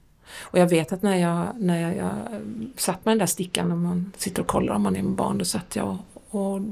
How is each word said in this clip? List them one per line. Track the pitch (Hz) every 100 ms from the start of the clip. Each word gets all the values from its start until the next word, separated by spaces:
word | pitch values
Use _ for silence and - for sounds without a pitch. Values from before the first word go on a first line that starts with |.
| _ _ - -
Och | - 180
jag | 175
vet | 170 156
att | 190
när | 202 190
jag, | 175 170 175 247
när | 185 170
jag, | 170 190
jag | 185 208 220 214 214 220 220 -
satt | - 175 -
med |
den | 220
där | 180
stickan | - 180 - 175
och | 170
man | 175 180 185 -
sitter | - 175
och | -
kollar | 202 190 202
om |
man | 202 190
är |
med | 196 190
barn, | - 196
då | 180
satt | 214 175 208
jag | 202 190 - - -
och | 208 196 196 202